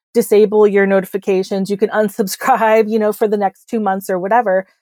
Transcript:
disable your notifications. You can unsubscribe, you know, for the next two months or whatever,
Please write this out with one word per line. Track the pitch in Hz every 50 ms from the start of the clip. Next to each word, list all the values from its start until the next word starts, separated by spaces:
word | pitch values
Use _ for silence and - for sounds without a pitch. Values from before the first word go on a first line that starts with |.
| _ _ -
disable | 233 226 - 226 202 214 196 214 214 214
your | 208 196 202 196
notifications. | 190 196 190 185 - - 196 - 214 196 180 190 - 208 190 190 190
You | 202
can | 196 220 196
unsubscribe, | - 214 214 202 - - 214 190 - - - 262 254 220 226 220 220 220 220 214
you | 220 220
know, | 214 214
for | 208 - 233 208
the | 214
next | 208 202 190 - _ _
two | _ 247 226
months | 214 196 190 196 190 -
or | 190 180
whatever, | 180 196 220 247 233 202 185 190 185 _ _ _